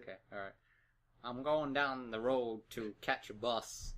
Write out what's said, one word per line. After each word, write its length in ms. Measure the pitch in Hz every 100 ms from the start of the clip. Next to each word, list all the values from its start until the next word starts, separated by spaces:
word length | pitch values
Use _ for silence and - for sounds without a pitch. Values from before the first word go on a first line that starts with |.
Okay, 160 | - 95 _
all 60 | 101
right. 140 | 98 - _ _ _ _ _ _
I'm 180 | 120 123
going 300 | 135 151 147
down 380 | 139 143 131 123
the 100 | 113
road 400 | 120 131 117 110 -
to 240 | - 110 104
catch 300 | - 135 -
a 40 |
bus. 600 | 107 117 117 - - -